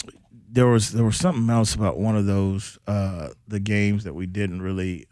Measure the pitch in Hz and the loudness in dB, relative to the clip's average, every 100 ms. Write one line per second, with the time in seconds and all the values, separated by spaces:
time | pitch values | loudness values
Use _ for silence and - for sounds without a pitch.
0 | - - _ - - 120 123 117 104 110 | -18 -18 _ -20 -4 2 6 6 2 2
1 | 113 110 180 127 117 117 110 110 104 73 | 2 2 0 2 2 2 2 0 -2 0
2 | 107 107 101 98 98 98 - - - 104 | 0 0 2 2 0 -2 -8 -14 -4 -2
3 | 95 90 71 - - 104 101 104 101 101 | -2 -6 -10 -14 -8 -6 -2 2 2 0
4 | 101 76 92 98 101 87 92 95 92 87 | -4 -8 -6 -4 -4 -4 -4 -4 -4 -6
5 | - | -8